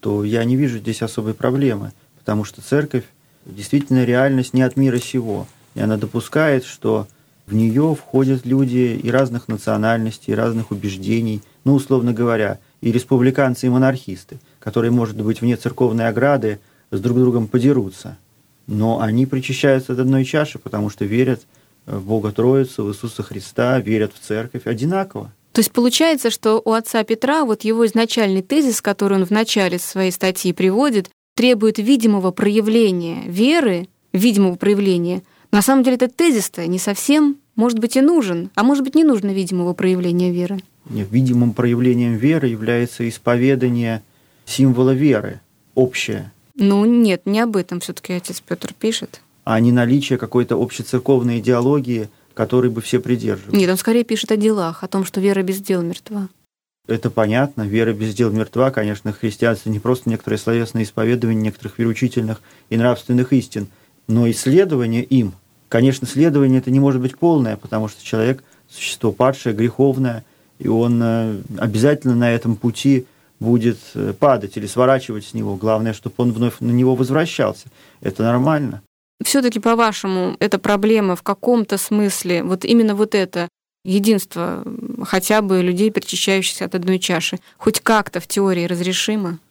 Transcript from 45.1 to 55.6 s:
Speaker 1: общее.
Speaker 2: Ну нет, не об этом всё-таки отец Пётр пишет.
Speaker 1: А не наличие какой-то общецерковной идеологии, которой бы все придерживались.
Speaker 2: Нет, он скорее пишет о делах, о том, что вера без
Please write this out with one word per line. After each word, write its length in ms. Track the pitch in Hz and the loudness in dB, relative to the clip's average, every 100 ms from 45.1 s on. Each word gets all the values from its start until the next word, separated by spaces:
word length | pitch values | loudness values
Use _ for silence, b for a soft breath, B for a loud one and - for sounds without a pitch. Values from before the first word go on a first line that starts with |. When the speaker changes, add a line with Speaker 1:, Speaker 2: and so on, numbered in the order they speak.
| 113 104 101 _ _ _ | 2 0 -12 _ _ _
Speaker 1:
общее. 560 | - 127 - - 104 101 _ _ | 0 0 0 -6 -6 -10 _ _
Speaker 2:
Ну 300 | - 196 202 | 0 2 4
нет, 380 | 214 240 220 180 - | 4 4 4 2 -2
не 140 | 208 | 0
об 160 | 233 202 | 0 -2
этом 240 | 180 175 | -4 -8
всё-таки 320 | - 180 - | -8 -12 -8
отец 280 | 180 - 180 | -8 -8 -14
Пётр 320 | _ 170 - - | _ -10 -10 -4
пишет. 420 | 220 226 - - _ _ | -4 -4 -8 -18 _ _
Speaker 1:
А 140 | - 113 | -2 2
не 120 | 117 | 4
наличие 460 | 123 120 139 139 123 | 4 4 2 2 -4
какой-то 440 | 110 123 123 120 | 0 0 0 0
общецерковной 800 | 117 - 123 127 123 135 120 117 | -2 -6 -4 -4 2 2 2 0
идеологии, 680 | 107 123 120 147 123 117 104 b b | 2 2 4 0 0 -4 -6 b b
которой 360 | - 110 127 123 | -6 0 2 2
бы 100 | 113 | -2
все 200 | 110 123 | -2 -2
придерживались. 580 | 120 123 110 98 98 208 | 0 -2 -2 -4 0 2
Speaker 2:
Нет, 120 | 180 | 2
он 60 | 185 | 0
скорее 280 | - 233 | 0 0
пишет 260 | 233 220 - | 0 -4 -2
о 40 | 220 | 0
делах, 460 | 214 214 165 165 | 2 0 -2 -6
о 40 | 180 | -6
том, 160 | 196 | -4
что 160 | 185 208 | -4 -2
вера 220 | 196 196 | 0 0
без 180 | 185 190 | -2 -4